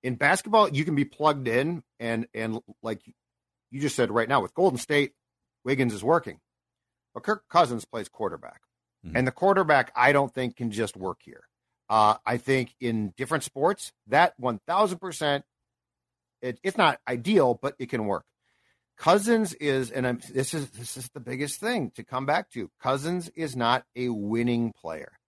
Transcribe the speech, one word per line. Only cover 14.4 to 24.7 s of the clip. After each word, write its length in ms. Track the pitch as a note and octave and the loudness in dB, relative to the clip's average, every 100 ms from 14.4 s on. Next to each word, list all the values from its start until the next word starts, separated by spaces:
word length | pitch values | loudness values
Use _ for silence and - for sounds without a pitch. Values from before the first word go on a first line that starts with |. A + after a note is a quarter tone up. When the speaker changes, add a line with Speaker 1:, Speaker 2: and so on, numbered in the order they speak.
| B2 G#2+ - | -4 -4 -4
Speaker 1:
thousand 320 | F3+ G#3 F3+ | 0 0 -2
percent, 460 | F#3 D#3 D3+ C#3+ - _ _ _ _ _ _ _ _ _ | -10 -4 -2 -2 -4 _ _ _ _ _ _ _ _ _
it, 180 | B2+ B2 | -10 -6
it's 140 | G3 G#3 | -6 2
not 220 | E3 - - | 2 2 -4
ideal, 500 | B2 A#2+ G#3 C3 A2+ | -4 2 4 4 2
but 140 | C#3 - | -4 -6
it 100 | B2 | -6
can 160 | B2 G#2+ | -4 -2
work. 200 | F#2 _ _ _ _ _ _ _ _ | -4 _ _ _ _ _ _ _ _
Cousins 560 | - G3 G#3 A3+ G3+ - | 4 4 4 2 0 -2
is, 360 | D3 C3+ A#2+ | -2 0 -2
and 160 | A#2+ B2+ | -2 -2
I'm, 120 | B2 - | -4 -4
this 200 | C3 C3 | -4 -2
is, 160 | D#3+ C#3 | -4 -8
this 260 | - A#2+ - | -12 -12 -12
is 120 | A#2+ | -14
the 60 | C#3+ | -14
biggest 400 | A#2 C3 C#3+ - | -10 -8 -8 -6
thing 320 | A3 A#3+ C3 - | -4 -4 -4 -8
to 80 | |
come 220 | - C3 C3+ | -8 -4 0
back 240 | D#3 - | -2 -2
to. 200 | A#2+ F#2 _ | -10 -10 _
Cousins 480 | C3 C3+ D3+ F3+ E3+ - | -2 -2 -2 -4 -6 -8
is 200 | D#3+ B2+ | -6 0
not 300 | A#2 B2 - A#2+ | 2 2 0 -6
a 140 | B2 | -4
winning 640 | A2 G2+ A2+ A#2+ A#2 A#2 | -4 -2 0 0 0 -2